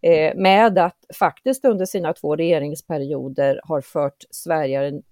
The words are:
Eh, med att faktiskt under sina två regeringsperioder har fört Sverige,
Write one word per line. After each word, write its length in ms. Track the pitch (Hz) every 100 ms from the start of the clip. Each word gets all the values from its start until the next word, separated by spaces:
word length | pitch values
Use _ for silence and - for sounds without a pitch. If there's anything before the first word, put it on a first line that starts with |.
Eh, 320 | 165 160 156 -
med 420 | 190 196 226 190
att 200 | 175 - - -
faktiskt 460 | 185 - 262 262
under 220 | 262 208 185
sina 260 | 196 165
två 240 | 170 151 151
regeringsperioder 1200 | 170 160 147 156 - 156 139 139 135 139 139 135
har 160 | - 151
fört 360 | - 165 143 - _
Sverige, 720 | - 170 160 139 135 139 147 -